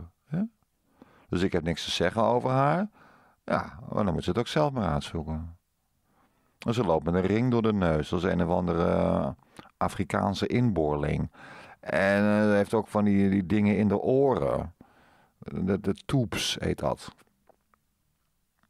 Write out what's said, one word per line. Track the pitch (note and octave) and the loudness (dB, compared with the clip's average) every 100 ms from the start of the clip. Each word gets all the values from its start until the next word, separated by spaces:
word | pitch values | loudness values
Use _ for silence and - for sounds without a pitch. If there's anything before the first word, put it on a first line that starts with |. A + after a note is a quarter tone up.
| E2 _ - | -16 _ -8
Hè? | E3 A3+ _ _ _ _ _ - _ - | -4 -4 _ _ _ _ _ -20 _ -6
Dus | F2+ | -2
ik | F#2+ | 0
heb | F2+ | 0
niks | D#2+ D#2+ | -2 -4
te | - | -4
zeggen | - F2 A2 | -2 -2 2
over | A2 A#2+ B2 | 2 2 0
haar. | C3 C#3 E3+ G#3+ _ - - _ _ | 2 2 0 -2 _ -20 -20 _ _
Ja, | - - - - - | -4 -4 -4 -14 -6
maar | - | -2
dan | G2+ | 0
moet | D#2 | -2
ze | - | -2
het | F2 | -2
ook | - | -2
zelf | D#3 D3 | 0 0
maar | C3 F2+ | 0 -2
uitzoeken. | D2 - E2 D2+ D#2+ E2 - _ _ _ _ _ _ _ _ _ _ | -2 -4 -8 -6 -8 -10 -16 _ _ _ _ _ _ _ _ _ _
En | - | -4
ze | A#2 | 0
loopt | F#2+ D#2+ | 2 2
met | D#2+ | 2
een | F2+ F#2 | 0 2
ring | G#2+ B2+ | 2 2
door | A#2 | 2
de | A2 | 2
neus, | G#2 E2+ D#2 D2 | 2 2 2 0
als | F2+ | -2
een | F2+ F2 | 0 0
of | E2+ | 2
andere, | F2+ F2 E2+ | 0 0 0
eh, | F2 F2 F2 F2 C#2 - _ - - - | 2 2 2 0 -2 -8 _ -20 -20 -6
Afrikaanse | F#2 - F#2+ G2+ G2 F#2+ - | -6 -4 -4 -2 -2 -2 -2
inboorling. | B2 B2 F2 D2+ D2 D2 D#2 - - - - - - | 2 2 2 0 0 -2 -2 -4 -8 -20 -20 -20 -16
En, | - D#2 G2 G2+ | -4 0 2 2
eh, | G#2 G#2 G#2+ | 2 2 4
heeft | G2+ G2+ | 4 2
ook | A2 - | 0 0
van | G#2+ | 0
die, | G#2 G2 G2 | 2 4 4
die | G2 E2+ | 2 2
dingen | G#2+ G#2 G2 | 2 2 4
in | G#2+ | 2
de | G2 | 2
oren. | A2+ C3 C#3 G2+ C2+ B1+ E2 - - _ _ _ _ _ | 2 4 4 2 0 -2 -4 -12 -20 _ _ _ _ _
De, | - - F#2 G2 | -12 -6 -2 -2
de | G2 | -2
toeps | - - C#3 A2 - - - | -6 -2 0 0 -4 -6 -4
heet | E2+ E2 | -4 -2
dat. | C2+ - - - _ _ _ _ _ _ _ _ _ _ _ _ _ _ _ | -4 -4 -10 -20 _ _ _ _ _ _ _ _ _ _ _ _ _ _ _